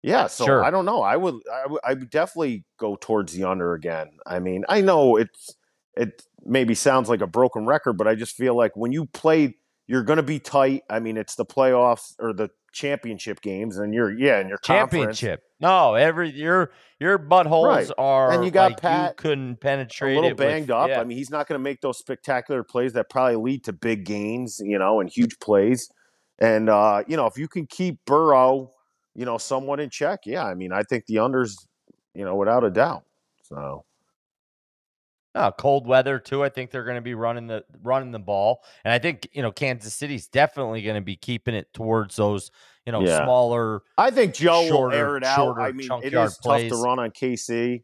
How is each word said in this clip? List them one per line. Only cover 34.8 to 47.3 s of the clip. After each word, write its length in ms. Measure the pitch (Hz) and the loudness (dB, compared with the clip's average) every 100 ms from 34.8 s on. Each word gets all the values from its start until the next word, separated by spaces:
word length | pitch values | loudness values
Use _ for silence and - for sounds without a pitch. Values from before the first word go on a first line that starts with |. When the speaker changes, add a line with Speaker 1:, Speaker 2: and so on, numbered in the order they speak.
| _ _ _ _ _ - | _ _ _ _ _ -2
Speaker 2:
Uh, 140 | 101 | -2
cold 340 | - 139 139 120 | 0 0 0 4
weather 320 | 131 131 135 | 2 2 -4
too. 240 | - 139 | -4 -2
I 40 | 143 | -2
think 220 | 135 127 | -4 -10
they're 140 | 131 | -10
gonna 160 | 117 123 | -8 -8
be 140 | 117 | -8
running 340 | 117 117 120 117 | -4 -4 -4 -8
the, 160 | 107 - - | -12 -12 -14
running 300 | 110 131 127 | -2 -2 -2
the 80 | 117 | -12
ball, 420 | 95 101 101 127 _ _ | -4 0 2 0 _ _
and 80 | - | -2
I 80 | 120 | 0
think, 280 | 156 147 - | 0 -6 -12
you 100 | 143 | -6
know, 80 | 120 | -6
Kansas 420 | - 139 120 107 | -4 -6 -6 -10
City's 360 | - 147 135 - | -10 -8 -8 -4
definitely 540 | 131 147 - 135 117 | 0 0 0 -6 -6
gonna 180 | 107 107 | -4 -6
be 160 | 95 95 | -6 -10
keeping 400 | - 120 - 113 | -8 -6 -4 -6
it 180 | - | -8
towards 400 | - 113 113 101 | -10 0 0 0
those, 380 | - 104 101 - _ _ _ - | 0 0 0 -6 _ _ _ -8
you 60 | |
know, 80 | 113 | 0
Speaker 1:
Yeah. 200 | 92 80 | 2 2
Speaker 2:
smaller, 580 | 95 127 120 120 113 107 _ - | 4 4 4 2 -2 -4 _ 2
Speaker 1:
I 140 | 233 | 2
think 220 | 247 208 | 4 0
Joe 280 | 131 165 170 | 2 2 4
will 60 | 165 | 4
Speaker 2:
shorter, 280 | 147 127 143 | 2 2 0
Speaker 1:
air 200 | 143 139 | 0 -2
it 80 | |
out. 100 | 131 139 | 0 2
Speaker 2:
shorter 240 | 143 117 | 2 0
Speaker 1:
I 120 | 131 | -6
mean, 160 | 131 131 | -6 -8
Speaker 2:
chunk 160 | 127 | -6
Speaker 1:
it 80 | 127 | -2
Speaker 2:
yard 160 | 127 110 | 0 0
Speaker 1:
is 80 | 92 | -2
tough 240 | 123 139 | 0 0
to 80 | 117 | 0
Speaker 2:
plays. 40 | |
Speaker 1:
run 280 | 117 123 127 | -2 0 0
on 100 | 117 | -2
K 240 | - 127 | -4 -4